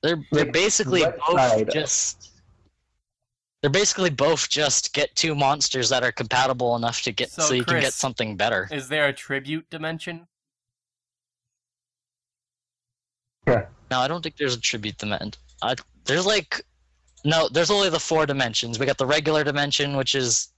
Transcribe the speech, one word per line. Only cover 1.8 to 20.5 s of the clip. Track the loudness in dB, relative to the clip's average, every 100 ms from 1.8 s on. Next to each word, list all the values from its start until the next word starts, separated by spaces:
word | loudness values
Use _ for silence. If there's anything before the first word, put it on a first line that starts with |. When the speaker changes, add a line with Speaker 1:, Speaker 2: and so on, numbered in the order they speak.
| -2 -2 -2 -6 -18 _ _ _ _ _ _ _ _ _ _ _ _ _
Speaker 1:
they're | 0
basically | 2 2 2 0
both | 2 2 2 0
just | 0 0 0 -2
get | -2 -2 0
two | 0 2
monsters | 2 2 0 0 0
that | 2
are | 0
compatible | -2 -2 2 2 2 0 0
enough | 0 -2
to | -4
get, | -4 -6
Speaker 3:
So, | -2
Speaker 1:
so | 0
you | 0
can | 2 2
get |
Speaker 3:
Chris, | 0 0
Speaker 1:
something | -4 -4 -6 -2
better. | 0 0 -2
Speaker 3:
is | -8 -4
there | 0 0
a |
tribute | -2 -6 -6 -4 -8 -8
dimension? | -8 -8 -8 -10 -12 -16 _ _ _ _ _ _ _ _ _ _ _ _ _ _ _ _ _ _ _ _ _ _ _ _ _ _ _ _ _ _ _ 0
Speaker 2:
Yeah. | 0 0 -16 _
Speaker 1:
No, | -2
I | 0
don't | -2
think | -8 -4
there's | -4 -2
a |
tribute | -4 -4 -6 -8
dimension. | -6 -6 -6 -12 _ -8
I, | -4 -4 -8 _ -2
there's, | 0 2
like, | 0 -2 -10 -10 _ _ _ _ _
no, | 0 2 2
there's | 2 2
only | 2 2
the | 0
four | 0 0 2
dimensions. | 0 -2 -2 -4 -2
We | -2
got | 0
the | 0
regular | 0 2 2
dimension, | 2 0 -2 0 -2 -2
which | 0 0
is | 0 -2 -4